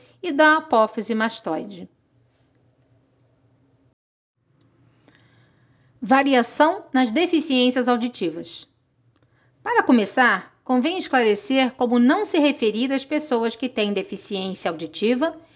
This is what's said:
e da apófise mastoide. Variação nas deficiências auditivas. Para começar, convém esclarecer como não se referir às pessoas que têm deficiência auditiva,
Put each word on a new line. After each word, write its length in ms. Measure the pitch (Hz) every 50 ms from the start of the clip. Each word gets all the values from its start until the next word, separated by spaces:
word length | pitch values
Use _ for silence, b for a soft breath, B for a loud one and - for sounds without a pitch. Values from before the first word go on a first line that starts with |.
| b b b b b
e 100 | 339 285
da 240 | 277 311 311 311
apófise 580 | 320 311 311 254 220 220 214 - 233 202 226 226
mastoide. 760 | 220 220 226 - - - 185 160 160 - 202 202 170 185 - _ _ _ _ _ _ _ _ _ _ _ _ _ _ _ _ _ _ _ _ _ _ _ _ _ _ _ _ _ _ _ _ _ _ _ _ _ _ _ _ _ _ _ _ _ _ _ _ _ _ _ _ 139 139 139 _ 110 113 120 117 _ _ b b b b b b b b b b b b b b b b b b b b
Variação 840 | 254 185 254 269 277 277 269 247 240 - - - 294 320 359 381 - - -
nas 180 | 262 254 226
deficiências 800 | 214 302 359 349 349 311 - - 269 254 247 254 247 269 240 247
auditivas. 800 | 240 226 233 247 240 - 202 165 156 170 165 - - - - - _ _ _ _ _ _ _ _ _ _ _ _ _ _ _ _ _ _ -
Para 200 | 415 480 453 403
começar, 720 | 349 262 233 202 - - 262 247 233 202 180 - - _ _ _
convém 360 | - 254 254 240 320 359 370
esclarecer 760 | - - - 254 233 214 208 208 - - 269 269 262 240 -
como 240 | - 247 233 240 240
não 260 | 240 254 320 403 427
se 140 | - - 330
referir 540 | 285 285 277 285 240 214 208 220 247 262 269
às 120 | 269 269
pessoas 520 | - 311 302 302 - 254 233 226 233 226
que 120 | - - 247
têm 240 | - 226 208 208 208
deficiência 800 | 226 190 - 208 190 - - 208 190 190 190 185 - - 190
auditiva, 640 | 170 160 165 160 - - 202 220 254 247 302 330 320 B B B B